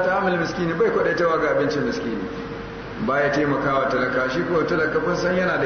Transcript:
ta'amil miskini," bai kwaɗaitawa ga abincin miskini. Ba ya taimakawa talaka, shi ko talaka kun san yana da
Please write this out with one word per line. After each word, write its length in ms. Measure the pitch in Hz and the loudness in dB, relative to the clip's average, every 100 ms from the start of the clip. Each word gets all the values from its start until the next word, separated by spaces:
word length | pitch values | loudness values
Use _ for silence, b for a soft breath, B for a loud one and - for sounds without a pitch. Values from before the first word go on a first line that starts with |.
| 185 | 2
ta'amil 320 | 196 190 175 | 2 2 0
miskini," 360 | 160 - 170 165 | -2 -2 -2 2
bai 120 | 220 | 2
kwaɗaitawa 480 | - - 165 170 160 | 2 2 2 2 2
ga 80 | 147 135 | 2 2
abincin 260 | 139 143 | 2 0
miskini. 380 | 123 - 117 104 95 - - - - - - - 110 | -2 -2 -4 -4 -6 -8 -8 -8 -10 -10 -10 -6 -2
Ba 140 | 139 | 0
ya 80 | 143 | 0
taimakawa 560 | 147 143 135 139 135 127 | 0 0 0 0 0 2
talaka, 400 | 127 123 131 131 | 0 0 0 0
shi 140 | 151 175 | -2 0
ko 160 | 175 | 0
talaka 360 | 147 160 151 160 | 2 0 0 0
kun 160 | 160 175 | 0 0
san 200 | 180 180 | 0 2
yana 220 | 180 | 0
da 80 | 151 | 0